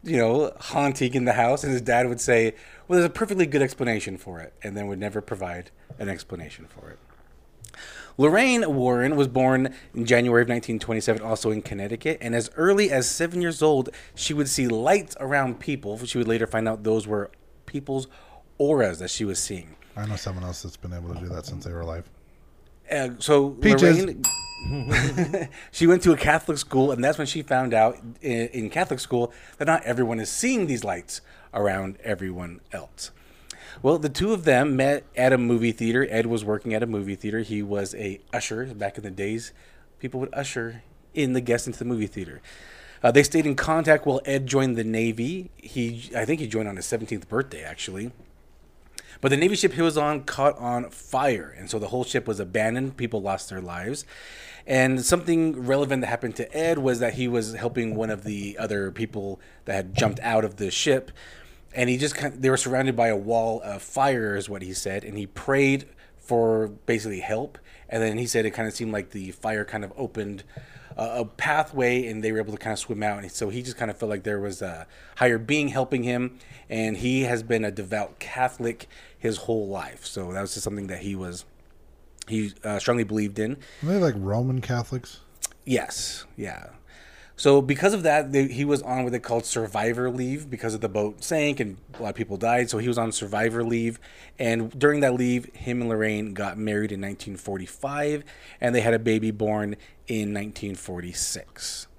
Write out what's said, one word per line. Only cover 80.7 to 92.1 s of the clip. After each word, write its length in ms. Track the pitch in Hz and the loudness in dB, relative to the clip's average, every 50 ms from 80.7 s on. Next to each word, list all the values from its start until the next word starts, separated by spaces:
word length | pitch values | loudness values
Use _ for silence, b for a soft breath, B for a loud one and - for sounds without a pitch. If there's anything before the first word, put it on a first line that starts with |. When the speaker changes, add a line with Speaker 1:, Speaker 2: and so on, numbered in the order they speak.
| 104 101 98 | -6 -6 -6
Speaker 1:
that 120 | 92 92 82 | -8 -8 -8
he 140 | 82 101 98 | -6 -6 -6
was, 280 | 95 92 87 87 90 - - - - - - - - - - - _ - - - - - | -6 -6 -8 -10 -12 -14 -18 -20 -20 -20 -20 -20 -20 -20 -20 -20 _ -20 -20 -20 -20 -10
he, 260 | - 110 110 107 101 98 - - | -4 -2 -2 -2 -2 -6 -8 -6
uh, 160 | 110 104 98 | -4 -4 -2
strongly 240 | - - 120 120 113 | 2 2 2 2 2
believed 340 | 98 107 110 104 101 98 | 0 0 0 0 -2 -2
in. 160 | 107 107 110 139 139 B B B B - | -2 -2 -2 -4 -8 B B B B -4
Speaker 2:
Are 40 | |
they, 100 | 156 185 | 0 2
like, 180 | 208 180 151 117 | 4 4 2 2
Roman 440 | 101 95 98 101 117 123 131 131 131 | 0 -2 -2 0 0 0 0 0 -2
Catholics? 580 | 113 - 127 120 117 - - 127 - - - - - - - - - - - - _ | -2 -2 -2 -4 -2 -4 -8 -8 -8 -10 -20 -20 -20 -20 -14 -10 -10 -10 -10 -12 _
Speaker 1:
Yes, 600 | 135 127 117 - - - - - - - - - - - | 0 0 0 0 -2 -8 -8 -6 -8 -8 -10 -14 -16 -12
yeah. 300 | - 107 98 - - - - - - - b b b b b b b b b b | -10 -10 -10 -10 -12 -16 -18 -20 -20 -20 b b b b b b b b b b
So 240 | b - 143 139 139 | b 6 8 8 8
because 320 | 135 131 143 135 170 196 208 | 8 4 0 4 4 2 2
of 100 | 202 165 | 4 4
that, 280 | 156 147 151 147 135 | 4 4 4 4 4
they, 160 | 135 139 135 | 2 2 2
he 160 | 135 127 120 143 | 2 0 -2 0
was 180 | 143 147 139 | 2 2 0
on 220 | - 123 127 131 127 | 0 -4 -2 -2 -2
what 80 | 123 | -2
they 80 | 120 120 | -2 -4
called 260 | - - 120 117 113 | -2 0 -2 0 0
survivor 640 | - - 120 110 101 98 107 107 117 117 120 123 127 | -2 -4 -4 -4 -2 -2 -2 0 0 0 0 -2 -2
leave 400 | 120 127 127 127 135 151 156 143 | -2 -2 -4 -4 -4 -6 -6 -10
because 240 | 123 113 - 113 110 | -10 -6 -4 -4 -4
of 60 | 107 | -2
the 80 | 113 | -4
boat 340 | 110 95 107 104 104 104 - - | -2 0 0 0 0 -4 -6 -6
sank 360 | - 170 160 147 147 139 123 | -2 0 2 2 0 0 0
and 180 | 120 104 95 92 - - - - | -4 -6 -6 -12 -18 -20 -14 -8
a 20 | 117 | -8
lot 60 | |
of 60 | 104 | -8